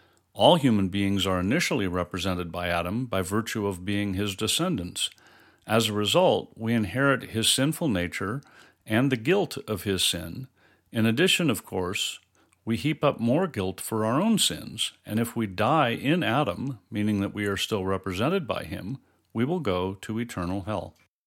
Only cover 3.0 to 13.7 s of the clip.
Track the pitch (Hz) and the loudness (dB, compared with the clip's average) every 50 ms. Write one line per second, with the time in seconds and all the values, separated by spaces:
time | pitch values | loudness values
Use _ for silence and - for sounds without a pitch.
3 | 131 120 - 95 92 85 98 110 110 - - 113 101 101 95 87 90 101 101 101 | -4 -2 -2 -2 -2 0 0 -2 -2 -2 -4 -2 -2 -2 -4 -4 -4 -4 -2 -2
4 | 104 101 92 95 104 104 95 - 110 104 - - 165 185 170 - 87 90 - - | -2 -2 -2 -2 -2 -4 -4 -4 -2 0 0 0 0 0 0 -2 -4 -6 -6 -4
5 | - - - _ - - - - - - _ _ - - 107 113 113 110 104 104 | -4 -6 -6 _ -20 -20 -20 -20 -20 -20 _ _ -4 0 2 2 2 2 0 0
6 | 104 101 117 170 185 160 113 - - - - - 110 113 117 117 107 92 92 127 | 0 2 4 4 6 6 4 2 0 -4 -10 -6 -2 0 0 0 0 0 0 0
7 | 139 139 135 - - - 101 113 110 - - - 131 151 156 - 180 147 104 87 | 2 2 2 0 -2 -4 -4 0 2 2 2 4 2 0 0 0 0 0 0 0
8 | 87 85 - - 92 95 110 143 - - - - - - _ _ - - 110 117 | 0 -2 -4 -4 -4 -4 -4 -4 -8 -12 -20 -20 -20 -20 _ _ -6 0 2 2
9 | 135 143 131 113 110 131 - 104 175 - - - - - 113 92 - 101 95 87 | 2 2 2 0 0 2 2 2 0 -2 -4 -8 -6 -4 -4 -4 -2 0 0 2
10 | - - - 87 87 85 82 120 131 - _ _ _ _ _ _ _ _ - 117 | 2 0 0 -2 -4 -8 -10 -10 -12 -14 _ _ _ _ _ _ _ _ -2 2
11 | 110 113 113 123 175 190 - - 175 147 107 - - - 98 95 90 90 101 - | 2 2 4 4 4 4 4 4 2 2 0 0 -2 -6 -4 -4 -2 -2 -2 -2
12 | - - - - _ _ _ _ _ _ _ _ - 113 113 - - 147 156 - | -4 -4 -6 -10 _ _ _ _ _ _ _ _ -4 -4 -2 -2 0 -2 -2 0
13 | - 143 - - 113 117 123 165 190 175 - 104 92 95 | 0 0 0 2 2 2 2 2 0 -2 -2 -2 -4 -4